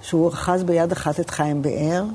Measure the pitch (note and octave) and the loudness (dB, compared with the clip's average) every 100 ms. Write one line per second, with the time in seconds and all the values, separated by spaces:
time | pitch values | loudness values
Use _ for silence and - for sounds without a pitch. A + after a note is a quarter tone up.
0 | - E3+ E3 D#3+ - F3+ F3+ E3+ E3+ F3 | -2 2 2 0 0 0 2 2 2 0
1 | - D3+ E3 - D3+ D3 C#3+ - D3+ F3 | -2 -2 -4 -2 -2 0 0 0 0 0
2 | G3+ | -2